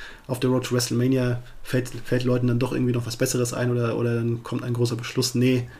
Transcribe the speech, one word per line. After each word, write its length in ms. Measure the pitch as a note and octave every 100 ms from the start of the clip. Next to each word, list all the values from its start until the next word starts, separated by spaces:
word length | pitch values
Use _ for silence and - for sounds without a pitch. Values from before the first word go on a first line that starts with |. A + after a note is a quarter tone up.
| - - -
auf 120 | B2
der 100 | B2+
Road 160 | B2+ B2
to 100 | B2
WrestleMania 640 | A#2+ A#2+ B2+ C3 B2 A#2+ - -
fällt, 260 | - B2+ B2
fällt 340 | - - B2
Leuten 240 | B2 B2 A#2+
dann 120 | A#2+
doch 140 | B2
irgendwie 200 | B2 B2
noch 120 | A#2+ A#2
was 120 | -
Besseres 360 | C3+ B2+ A#2+
ein 180 | B2 B2
oder, 260 | A#2+ A#2 A2+
oder 180 | A#2+ A#2
dann 280 | A#2 A#2
kommt 200 | - B2+
ein 100 | B2
großer 220 | A#2 A#2+ A2+
Beschluss, 400 | - - B2 B2
"Nee, 320 | B2+ B2+ B2 -